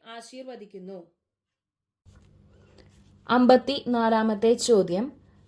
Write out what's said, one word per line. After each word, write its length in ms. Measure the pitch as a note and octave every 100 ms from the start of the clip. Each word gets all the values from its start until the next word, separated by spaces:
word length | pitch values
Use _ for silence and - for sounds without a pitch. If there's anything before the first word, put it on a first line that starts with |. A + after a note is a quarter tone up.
| A3
ആശീർവദിക്കുന്നു. 920 | A#3 A3+ B3+ B3+ A#3 G3+ G3 F3+ F#3+ E3+ _ _ _ _ _ _ _ _ _ _ - _ _ _ _ _ _ - _ _ _ -
അമ്പത്തിനാലാമത്തെ 1200 | B3 B3 B3+ B3+ C#4 - A#3+ A3+ A3+ A3 G#3 A3+
ചോദ്യം, 520 | A#3+ - A3 E3+ F3 C4 - _ _